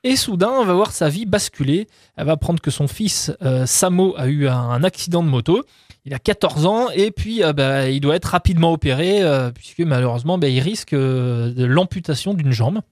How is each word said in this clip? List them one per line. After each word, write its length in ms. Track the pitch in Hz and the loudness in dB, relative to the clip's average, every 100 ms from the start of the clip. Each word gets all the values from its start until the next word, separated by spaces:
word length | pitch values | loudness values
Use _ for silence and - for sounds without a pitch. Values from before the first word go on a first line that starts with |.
Et 100 | 254 | 0
soudain, 360 | 262 - 185 208 | 0 0 0 2
on 160 | 262 208 | 2 2
va 80 | |
voir 180 | 180 214 | 2 0
sa 160 | - 156 | 0 -2
vie 160 | 165 | -2
basculer. 600 | 220 202 - - 135 165 214 _ _ - | -2 -2 -2 -4 0 0 -2 _ _ -6
Elle 100 | 147 | -2
va 60 | |
apprendre 280 | 156 - 170 | 0 0 -2
que 100 | - | -2
son 160 | - 143 | -2 -4
fils, 460 | - 214 - - - | -2 -4 -2 -6 -4
euh, 220 | 143 127 | -2 0
Samo, 500 | 127 - 185 180 190 170 | 0 0 2 2 2 0
a 80 | 131 | -2
eu 200 | 147 139 | 0 0
un, 120 | 127 | 0
un 260 | 120 123 | -2 0
accident 380 | 143 - - 170 | 0 -2 -4 0
de 60 | 165 | 2
moto. 340 | 127 113 202 - _ _ - 135 | 0 2 0 0 _ _ -20 -12
Il 60 | |
a 60 | 135 | -4
quatorze 460 | - 202 196 151 170 | -2 0 0 2 2
ans 220 | 220 247 | 2 0
et 160 | 151 214 | 0 0
puis, 320 | 208 214 226 | -2 -4 0
euh, 100 | 165 | 0
bah, 360 | 143 135 135 131 | 2 0 0 0
il 100 | 139 | 0
doit 160 | 143 | 0
être 120 | 170 - | 0 0
rapidement 460 | 180 - 170 170 | 0 2 4 2
opéré, 520 | 160 143 131 175 208 | 2 0 0 2 2
euh, 260 | 175 135 127 | 4 2 -2
puisque 300 | 123 - - | -8 -16 -4
malheureusement, 580 | 165 127 127 120 139 185 | 0 2 0 -2 -2 0
bah, 80 | 147 | 2
il 140 | 127 | 0
risque, 320 | 151 220 - | -2 -4 -4
euh, 600 | 143 131 127 123 120 117 | -2 0 0 0 -2 -2
de 120 | 123 | 0
l'amputation 680 | 123 143 185 190 170 139 190 | 2 2 0 -4 -6 -6 -4
d'une 200 | 196 143 | -2 0
jambe 260 | 113 117 208 - | 0 0 -2 -8